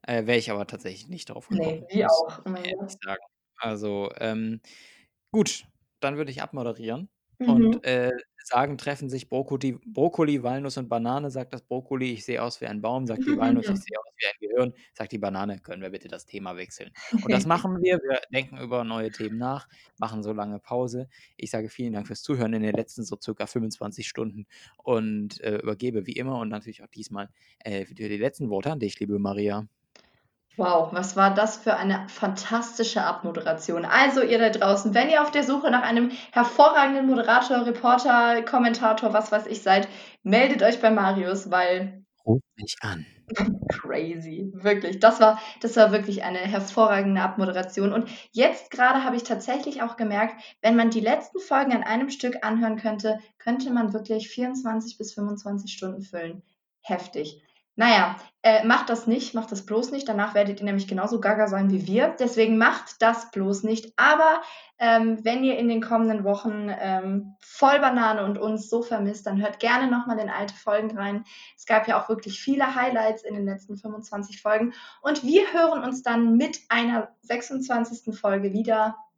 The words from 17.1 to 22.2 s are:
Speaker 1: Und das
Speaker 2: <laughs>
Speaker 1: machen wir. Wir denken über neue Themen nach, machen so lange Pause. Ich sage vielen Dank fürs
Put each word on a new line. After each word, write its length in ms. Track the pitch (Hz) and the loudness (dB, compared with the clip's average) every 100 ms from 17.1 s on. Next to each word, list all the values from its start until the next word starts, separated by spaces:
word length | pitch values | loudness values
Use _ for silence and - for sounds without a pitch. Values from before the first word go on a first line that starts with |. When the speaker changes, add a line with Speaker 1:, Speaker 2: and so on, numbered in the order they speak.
| 226 | -4
Speaker 1:
Und 100 | 202 | 2
das 120 | 202 170 | 0 2
Speaker 2:
<laughs> 20 | |
Speaker 1:
machen 340 | 175 190 185 | 0 0 0
wir. 180 | 180 180 | 2 2
Wir 220 | 135 131 - | 0 -4 -2
denken 240 | 127 135 135 | -4 -4 -12
über 240 | 123 123 113 | -6 -4 -4
neue 260 | 113 110 | -4 -6
Themen 260 | - 107 110 | -6 -8 -6
nach, 300 | 123 139 - _ _ _ | -6 -6 -10 _ _ _
machen 260 | 110 110 | -8 -6
so 100 | 104 | -8
lange 260 | 107 104 104 | -6 -8 -10
Pause. 480 | _ 123 123 123 131 _ _ - | _ -6 -4 -8 -12 _ _ -16
Ich 140 | - | -10
sage 180 | 113 110 | -8 -8
vielen 240 | - 120 | -8 -8
Dank 140 | 107 104 | -8 -10
fürs 160 | 104 | -12